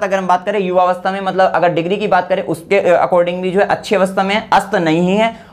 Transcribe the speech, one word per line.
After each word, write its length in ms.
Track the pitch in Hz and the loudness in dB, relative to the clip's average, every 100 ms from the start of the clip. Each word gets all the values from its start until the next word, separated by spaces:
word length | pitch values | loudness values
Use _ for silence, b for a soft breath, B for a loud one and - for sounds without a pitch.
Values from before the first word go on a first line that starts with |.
अगर 160 | 202 190 | -2 -2
हम 80 | 185 | 0
बात 200 | 180 202 | -2 -2
करें 140 | 208 | -4
युवा 220 | 185 180 | 0 2
अवस्था 300 | 180 180 190 | 2 0 -4
में, 80 | 196 | -4
मतलब 320 | 190 185 185 | -2 2 2
अगर 180 | 160 175 | 2 0
डिग्री 240 | 170 170 202 | 0 -2 -2
की 120 | 208 | 0
बात 200 | 185 - | 0 0
करें, 140 | 185 | -2
उसके, 380 | 175 160 - 196 | -2 -6 -2 0
अ, 260 | 175 170 165 | 2 2 2
according 360 | 175 175 180 | 2 0 -2
भी 80 | 185 | -2
जो 100 | 185 | 0
है, 60 | 190 | 0
अच्छी 300 | 160 - 196 | -2 -2 0
अवस्था 260 | 190 196 | 0 0
में 120 | 190 | -2
है, 140 | 214 - | -2 0
अस्त 220 | 185 - | 0 2
नहीं 420 | 202 160 160 180 202 | 0 0 2 2 2
है, 200 | 226 - B | 0 -2 B